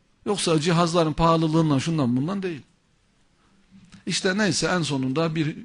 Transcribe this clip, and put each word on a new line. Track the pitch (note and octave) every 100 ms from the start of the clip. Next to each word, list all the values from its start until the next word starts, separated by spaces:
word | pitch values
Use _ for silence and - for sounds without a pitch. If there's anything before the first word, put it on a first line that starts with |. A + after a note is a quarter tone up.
| _ _ A3+
Yoksa | G3 F3+ D#3+
cihazların | E3 E3 F3 F3 D#3
pahalılığından, | C#3+ E3 E3 D#3+ D#3+ D#3 C3+
şundan | E3 D#3+ B2 B2+
bundan | D3+ G3+
değil. | F#3 D3 - _ _ _ _ _ _ _ _ _ _ - - - -
İşte | E3 F#3+ F#3+
neyse, | G3+ - -
en | F3+
sonunda | C#3 C3+ C3 C#3 E3 D#3+
bir | D3+ -